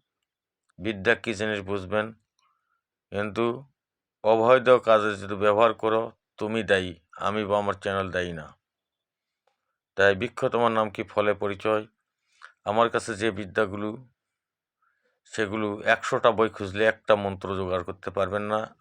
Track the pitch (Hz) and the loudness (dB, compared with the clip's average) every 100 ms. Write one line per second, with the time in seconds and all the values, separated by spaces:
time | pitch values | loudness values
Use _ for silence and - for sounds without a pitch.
0 | _ _ _ _ _ _ _ - 101 101 | _ _ _ _ _ _ _ -10 -8 -2
1 | 95 113 - 98 107 104 95 101 92 107 | 0 0 -2 -4 -4 -4 -4 -8 -4 -4
2 | 110 110 _ _ _ _ _ _ _ _ | -4 -10 _ _ _ _ _ _ _ _
3 | - 98 104 101 117 127 139 _ _ _ | -10 -6 -4 -2 -2 -4 -12 _ _ _
4 | _ _ 107 113 113 127 120 123 110 110 | _ _ 2 4 6 6 6 4 6 4
5 | 104 98 98 101 107 104 113 101 113 113 | 4 -4 -6 0 2 4 4 2 0 0
6 | 117 - _ - 107 113 95 95 92 82 | -2 -12 _ -8 -4 -2 0 0 0 -10
7 | _ - 98 107 98 104 101 98 101 98 | _ -8 -4 -4 -2 0 0 -4 -4 -4
8 | 95 90 90 82 73 - _ _ _ _ | -2 -4 -4 -8 -14 -20 _ _ _ _
9 | _ _ _ _ _ _ _ _ _ - | _ _ _ _ _ _ _ _ _ 2
10 | 98 95 120 - 127 117 117 110 107 95 | 2 2 -4 -4 -2 2 2 2 -2 -4
11 | 98 - 104 98 104 98 107 107 107 _ | -6 -2 0 0 -4 -4 -2 -2 -4 _
12 | _ _ _ _ - _ 104 110 117 117 | _ _ _ _ -20 _ -2 2 2 0
13 | - 98 110 98 98 110 104 101 104 123 | -4 -2 -2 -2 -4 -2 -2 -2 -8 -8
14 | 123 _ _ _ _ _ _ _ _ _ | -18 _ _ _ _ _ _ _ _ _
15 | _ _ _ - 104 107 107 104 104 113 | _ _ _ -6 -4 -2 -4 -4 0 0
16 | - 131 120 107 110 - 101 98 110 - | 0 2 2 4 0 0 -8 0 2 2
17 | - 104 98 95 95 95 92 92 85 92 | 2 2 2 -6 -6 -4 -2 -4 -6 -10
18 | - 101 95 104 104 107 110 - | -8 -4 -2 -4 -4 -4 -4 -10